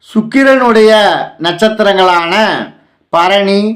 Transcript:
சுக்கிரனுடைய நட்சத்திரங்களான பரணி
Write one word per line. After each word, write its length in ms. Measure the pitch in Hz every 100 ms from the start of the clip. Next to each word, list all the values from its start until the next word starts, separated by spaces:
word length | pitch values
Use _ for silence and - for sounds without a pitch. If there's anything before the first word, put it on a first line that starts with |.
| _
சுக்கிரனுடைய 840 | 220 220 269 269 262 247 220 214 220 202 156 - -
நட்சத்திரங்களான 960 | 165 165 220 220 202 190 185 175 170 196 214 143 101 _ _ _ _
பரணி 480 | 165 175 202 196 196 214